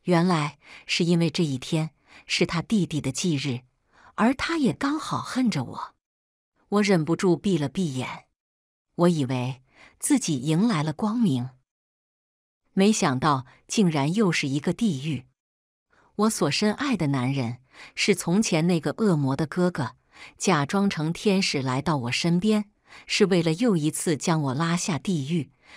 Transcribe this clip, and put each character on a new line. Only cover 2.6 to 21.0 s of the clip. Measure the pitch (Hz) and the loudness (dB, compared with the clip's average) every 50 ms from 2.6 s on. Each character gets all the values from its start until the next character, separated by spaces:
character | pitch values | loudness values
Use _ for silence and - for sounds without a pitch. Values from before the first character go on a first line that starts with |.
| 156 | -4
弟 | - 226 208 170 - | 0 0 0 0 0
弟 | 160 147 | -2 -4
的 | - 135 | -4 -4
忌 | 131 - - 180 156 | -6 -2 -2 0 0
日， | 135 131 143 120 123 - _ _ _ _ _ _ _ - - - | 0 -2 -4 -6 -6 -8 _ _ _ _ _ _ _ -20 -16 -4
而 | - 208 233 269 | 0 2 2 2
他 | - - - 330 330 | 0 -2 -4 -2 0
也 | 277 208 | 2 0
刚 | 143 - - 277 294 311 | 0 0 -2 -2 -2 -4
好 | - - - - | -4 -6 -6 -6
恨 | - - - 247 262 226 | -6 -6 -4 -2 0 0
着 | - 147 120 | 0 -2 -4
我。 | - 110 - - - _ _ _ _ _ _ _ _ _ _ _ _ _ _ _ - | -6 -8 -14 -14 -14 _ _ _ _ _ _ _ _ _ _ _ _ _ _ _ -4
我 | 202 208 208 | 0 0 2
忍 | 196 196 165 156 | 4 4 2 2
不 | 160 165 | 0 -2
住 | 165 - 185 170 | 0 2 2 2
闭 | - - 202 185 156 | 2 2 0 0 0
了 | 147 135 | -2 -2
闭 | - 190 185 156 131 | -2 -4 -4 -4 -4
眼， | 127 123 - - - - _ _ _ _ _ _ _ _ _ _ _ _ _ - | -6 -8 -8 -10 -14 -16 _ _ _ _ _ _ _ _ _ _ _ _ _ -2
我 | - 175 175 | 2 4 4
以 | 175 156 135 | 4 2 0
为 | 123 135 127 123 127 135 - _ _ _ _ - - _ _ | -2 -2 -4 -4 -6 -6 -10 _ _ _ _ -20 -20 _ _
自 | - - 302 247 | -2 2 2 2
己 | - - 156 127 | 2 0 -2 -2
迎 | 117 156 156 165 214 247 | 0 0 0 2 2 2
来 | 214 151 147 | 2 0 -2
了 | 160 147 | -2 -4
光 | - 220 208 214 247 | -4 -4 -2 0 2
明， | 233 185 131 123 123 127 - _ _ _ _ _ _ _ _ _ _ _ _ _ _ _ _ _ _ _ _ _ _ _ - | 2 2 2 0 -2 -6 -10 _ _ _ _ _ _ _ _ _ _ _ _ _ _ _ _ _ _ _ _ _ _ _ 0
没 | 190 196 208 | 2 4 4
想 | 220 - 196 156 127 131 | 4 4 2 0 0 2
到 | 165 160 143 131 123 - - _ _ - | 2 2 2 0 -2 -8 -18 _ _ -6
竟 | - 226 202 175 | 0 2 2 4
然 | 151 147 135 151 175 | 4 2 0 0 0
又 | 220 220 180 | 2 2 2
是 | 160 - - 139 | 2 0 -2 -2
一 | 135 147 | -2 -2
个 | - 190 | -2 -2
地 | 170 - 240 214 160 131 139 160 | -2 0 0 0 0 -2 -4 -4
狱。 | 147 120 - _ _ _ _ _ _ _ _ _ _ _ _ _ _ _ _ _ _ | -6 -6 -8 _ _ _ _ _ _ _ _ _ _ _ _ _ _ _ _ _ _
我 | - 208 226 | 0 0 0
所 | - - 190 143 | 0 0 -2 0
深 | 143 - 208 214 208 | 0 0 0 0 0
爱 | - 269 294 247 | -2 -2 -2 -2
的 | 180 165 143 | 0 0 0
男 | 139 131 123 131 139 | 0 0 -2 -2 -2
人 | 139 123 113 120 - _ _ _ - - - - | -2 -4 -6 -6 -10 _ _ _ -20 -20 -18 -8
是 | - - - 196 | -4 0 0 0
从 | - - 170 170 208 | 0 0 0 0 0
前 | 226 - 185 156 156 175 | 0 2 0 2 2 2
那 | 185 165 | 2 2
个 | - 151 - - | 0 -2 -4 0
恶 | 220 208 170 147 | 2 2 2 2
魔 | 143 131 135 | 2 0 0
的 | 135 165 | -2 -2
哥 | 151 - 180 180 180 | -4 -2 0 0 0
哥， | 175 - 135 - - _ _ _ _ - - - - - | 0 -2 -6 -6 -8 _ _ _ _ -20 -20 -20 -14 -6
假 | - 208 180 147 139 | 0 0 2 2 0
装 | 139 - 202 202 196 | 0 0 0 0 0
成 | - 160 | 0 -2